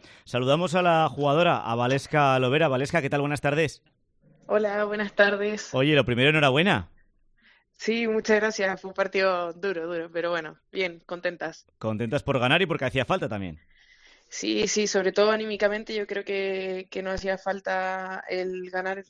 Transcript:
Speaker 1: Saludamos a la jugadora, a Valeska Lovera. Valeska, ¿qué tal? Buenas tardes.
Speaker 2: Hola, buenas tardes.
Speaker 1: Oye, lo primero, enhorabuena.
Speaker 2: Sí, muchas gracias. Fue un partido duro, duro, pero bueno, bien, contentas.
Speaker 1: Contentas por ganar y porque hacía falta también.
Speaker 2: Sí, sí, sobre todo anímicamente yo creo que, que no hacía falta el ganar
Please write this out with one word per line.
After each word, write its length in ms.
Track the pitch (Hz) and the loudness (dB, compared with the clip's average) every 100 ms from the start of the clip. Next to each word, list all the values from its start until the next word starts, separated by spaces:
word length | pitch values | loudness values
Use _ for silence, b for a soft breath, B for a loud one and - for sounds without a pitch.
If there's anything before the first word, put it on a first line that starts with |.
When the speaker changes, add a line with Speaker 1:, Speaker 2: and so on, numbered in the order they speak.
| B B - | B B -6
Speaker 1:
Saludamos 480 | 123 127 151 180 | 0 2 2 2
a 80 | 175 | 2
la 260 | 180 160 156 | 4 4 2
jugadora, 480 | 123 143 147 175 127 | 2 2 4 4 2
a 160 | - 117 | 0 0
Valeska 640 | 123 135 - 151 139 131 | 0 0 0 2 4 4
Lovera. 280 | 127 147 160 | 2 2 2
Valeska, 340 | 127 139 170 | 2 0 -2
¿qué 60 | 139 | 0
tal? 100 | 147 | 0
Buenas 200 | 143 147 | -2 -2
tardes. 420 | 139 147 156 - _ _ _ _ _ _ - | 0 0 0 -4 _ _ _ _ _ _ -2
Speaker 2:
Hola, 360 | 214 214 208 208 | 0 2 0 -2
buenas 280 | 208 202 | -2 0
tardes. 560 | - 202 202 208 208 - | 4 4 2 -2 -4 -4
Speaker 1:
Oye, 220 | 131 143 147 | 0 4 4
lo 80 | |
primero, 280 | 120 120 139 | 4 4 4
enhorabuena. 580 | 156 143 131 190 131 87 - _ _ _ _ b b _ - | 6 4 4 4 2 -2 -14 _ _ _ _ b b _ -8
Speaker 2:
Sí, 300 | - 233 226 | -4 -2 0
muchas 320 | 220 220 214 | 0 2 2
gracias. 420 | 214 214 190 180 | 2 0 -4 -4
Fue 80 | 190 | -6
un 60 | 190 | -4
partido 580 | 190 196 190 180 175 | -2 0 2 0 -4
duro, 320 | 170 196 170 165 | -4 -4 -4 -4
duro, 220 | 170 165 | -6 -6
pero 200 | 165 170 | -4 -2
bueno, 260 | 170 156 156 _ | -4 -6 -14 _
bien, 300 | 190 185 170 - | -4 -4 -6 -10
contentas. 600 | 180 180 175 156 - _ _ | -6 -6 -4 -8 -10 _ _
Speaker 1:
Contentas 460 | 110 107 117 113 | -6 -4 -2 -2
por 160 | - 135 | 0 0
ganar 220 | 123 165 | 2 2
y 20 | 185 | 2
porque 200 | 156 127 | -2 -2
hacía 200 | 135 123 | -2 0
falta 240 | 185 151 | -2 -2
también. 300 | 104 92 78 _ b b b b b b | -6 -8 -12 _ b b b b b b
Speaker 2:
Sí, 380 | - 208 214 214 | -8 -2 0 0
sí, 200 | 214 208 | 0 0
sobre 240 | 196 185 | 0 0
todo 180 | 185 208 | 2 2
anímicamente 640 | 220 220 202 208 214 220 | 2 -2 0 0 0 -4
yo 140 | 220 202 | -6 -4
creo 160 | 202 196 | -6 -4
que, 640 | 196 196 190 190 185 185 | -4 -2 -4 -4 -6 -8
que 140 | 190 | -8
no 80 | 190 | -6
hacía 260 | 185 190 190 | -4 -4 -4
falta 840 | 190 196 190 185 185 190 185 190 - | -4 -4 -2 -2 -2 -4 -6 -10 -6
el 420 | 185 185 185 180 | -4 -4 -6 -6
ganar 320 | 185 190 196 | -6 -4 -6